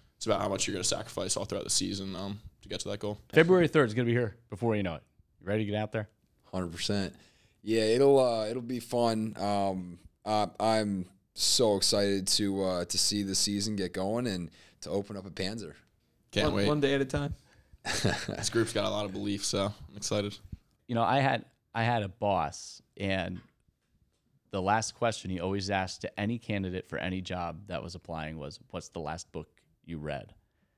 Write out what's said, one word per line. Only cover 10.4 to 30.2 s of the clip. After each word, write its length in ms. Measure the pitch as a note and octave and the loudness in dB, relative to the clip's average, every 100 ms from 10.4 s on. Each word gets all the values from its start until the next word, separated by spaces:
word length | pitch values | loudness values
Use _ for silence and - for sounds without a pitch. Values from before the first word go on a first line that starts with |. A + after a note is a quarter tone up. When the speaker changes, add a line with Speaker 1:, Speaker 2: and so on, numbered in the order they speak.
| G#2 - | 0 0
Speaker 3:
I'm 480 | A2 A2 G#2 F#2+ F2+ _ _ | 2 2 2 -2 -4 _ _
so 420 | - - - A2+ G2 | -2 2 6 6 4
excited 520 | - G#2 G2+ G2 F#2+ | 4 2 2 2 2
to, 360 | - G2+ G2 | 2 2 0
uh, 220 | F#2+ F2+ F2+ | 0 0 -2
to 120 | - | 0
see 240 | - G#2 | 2 0
the 100 | G2 | 0
season 420 | F#2 - G2+ G2+ G#2 | 0 0 0 -2 -2
get 160 | F#2 | -4
going 340 | F#2+ F#2+ A2+ B2 | -2 -2 -2 -2
and 240 | F#2 E2+ - - _ | -4 -6 -12 -20 _
to 100 | - | -6
open 260 | F#2+ G2 G#2 | -4 -4 -10
up 80 | F#2+ | -10
a 60 | |
Panzer. 420 | D#2+ F#2+ A2+ E2+ D2 _ _ _ _ _ | -6 -6 -6 -10 -14 _ _ _ _ _
Speaker 1:
Can't 200 | - G2+ | 0 2
Speaker 4:
One, 60 | G2 | 2
Speaker 1:
wait. 120 | G2+ | 2
Speaker 4:
one 140 | D3+ | 4
day 120 | C#3 | 2
at 80 | C#3 | 2
a 40 | C3 | 0
time. 280 | D3 D3 - _ - _ - | -2 -4 -6 _ -20 _ -12
Speaker 3:
<laughs> 200 | - - G2+ - - | -6 0 0 0 -4
Speaker 1:
This 240 | - G#2+ | -4 -2
group's 220 | A#2 G#2+ | 0 0
got 120 | G#2+ G2+ | 0 -2
a 60 | |
lot 140 | G2+ G#2 | -2 -4
of 60 | |
belief, 320 | G2 G2+ G2+ | -4 -4 -2
so 300 | - G2+ G2 - - | -2 0 0 -2 -12
I'm 80 | G2+ | -10
excited. 400 | - G#2 G2+ - - - _ _ - | -2 -2 -2 -6 -14 -18 _ _ -4
Speaker 2:
You 60 | |
know, 80 | A#2+ | 0
I 180 | A2+ C3+ | 2 4
had, 260 | C3+ B2 - _ _ | 4 0 -4 _ _
I 80 | A2+ | -2
had 220 | A2+ A#2+ | 2 2
a 60 | G2 | -2
boss, 720 | - G#2 F#2+ D2 - - - - - | -2 2 2 0 -4 -14 -18 -20 -6
and 460 | G2 F#2+ F2+ F2+ - _ _ _ _ _ _ _ _ _ _ | -2 -2 -2 -6 -12 _ _ _ _ _ _ _ _ _ _
the 100 | G2 | -4
last 320 | F#2 A2 A2 | 2 2 0
question 380 | - A#2+ G#2+ F#2+ | -2 -2 -2 -4
he 80 | F#2 | -4
always 320 | F2+ G2+ F#2+ | -2 -2 0
asked 300 | G2 F#2+ - | -2 -2 -6
to 180 | - - | -10 -4
any 180 | G#2 A#2 | -4 -4
candidate 500 | - G#2 F#2+ F#2 - | -4 -4 -4 -6 -6
for 120 | - | -6
any 220 | F2 F#2 | -4 -4
job 460 | F#2 F2+ E2+ D#2+ G2+ | -6 -6 -6 -8 -8
that 120 | E2+ | -8
was 140 | E2+ E2+ | -8 -12
applying 420 | - D#2+ D#2 D#2+ | -10 -8 -8 -8
was, 220 | C#2+ - - | -12 -14 -12
"What's 200 | F2 - | -12 -10
the 100 | - | -8
last 320 | D2+ E2 - | -8 -8 -10
book 180 | D#2+ D#2 _ _ _ | -12 -12 _ _ _
you 140 | - E2 | -12 -8
read?" 340 | D2+ C#2+ | -6 -8